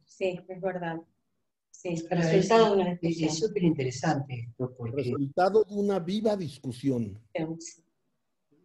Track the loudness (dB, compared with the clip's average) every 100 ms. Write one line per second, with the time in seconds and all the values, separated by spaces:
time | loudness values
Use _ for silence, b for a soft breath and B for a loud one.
0 | _ -4 -4 -4 -8 -6 -4 -4 -4 -6
1 | -10 _ _ _ _ _ _ -12 -6 -6
2 | -2 0 4 4 6 6 6 4 2 0
3 | -2 0 0 0 -2 2 2 2 -2 -2
4 | -2 -2 -4 -8 -10 -6 -8 -6 -6 -4
5 | -2 -2 -2 2 4 4 2 0 0 0
6 | -2 0 0 0 -4 -8 -10 -4 -2 -2
7 | -2 -8 -10 -6 -6 -6 -14 -20 _ _
8 | _ _ _ _ _ _